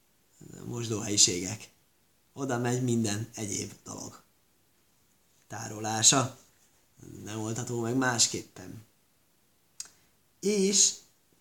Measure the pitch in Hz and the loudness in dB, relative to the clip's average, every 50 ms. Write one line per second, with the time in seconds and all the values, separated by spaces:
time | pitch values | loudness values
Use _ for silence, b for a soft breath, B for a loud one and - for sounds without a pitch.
0 | _ _ _ _ _ _ _ - - - - - - 117 123 120 117 110 113 98 | _ _ _ _ _ _ _ -20 -20 -18 -16 -12 -10 -8 -8 -6 -4 -2 -2 -2
1 | - - 104 101 - 113 92 87 92 95 107 - - - _ _ _ _ _ _ | -2 -2 -2 0 0 0 0 -2 -4 -4 -6 -8 -12 -16 _ _ _ _ _ _
2 | _ _ _ _ _ _ - 135 139 127 123 120 123 120 123 127 131 123 120 117 | _ _ _ _ _ _ -10 -6 -4 -2 0 0 0 0 0 0 2 2 2 2
3 | 110 104 101 104 113 - - - 110 101 95 92 - 101 - - - - - - | 2 0 0 -2 -4 -6 -8 -8 -6 -6 -4 -6 -6 -8 -10 -14 -16 -14 -12 -12
4 | - - - - - _ _ _ _ _ _ _ _ _ _ _ _ _ _ _ | -12 -14 -16 -18 -20 _ _ _ _ _ _ _ _ _ _ _ _ _ _ _
5 | _ _ _ _ _ _ _ _ _ - - - 107 107 107 104 110 110 110 110 | _ _ _ _ _ _ _ _ _ -14 -12 -10 -10 -8 -8 -6 -4 -2 2 4
6 | 113 - 143 135 120 - - - - _ _ _ _ _ _ _ _ _ _ - | 6 6 8 6 4 2 -2 -10 -20 _ _ _ _ _ _ _ _ _ _ -20
7 | - - - 95 101 104 107 110 107 110 113 120 120 120 123 117 117 113 123 131 | -20 -16 -14 -12 -10 -8 -6 -4 -2 -2 -2 -4 -4 -4 -4 -2 -2 0 2 2
8 | 131 127 120 113 - - - - - - - - 92 95 104 110 107 - _ _ | 2 2 4 4 2 2 2 -2 -6 -8 -14 -16 -16 -14 -14 -16 -18 -20 _ _
9 | _ _ _ _ _ _ _ _ _ _ _ _ _ _ _ - b b b b | _ _ _ _ _ _ _ _ _ _ _ _ _ _ _ -18 b b b b
10 | b b b b _ _ _ _ - 196 214 202 190 196 202 196 - - - - | b b b b _ _ _ _ 0 2 4 4 4 6 6 6 6 6 4 0
11 | - _ _ _ _ _ _ _ | -10 _ _ _ _ _ _ _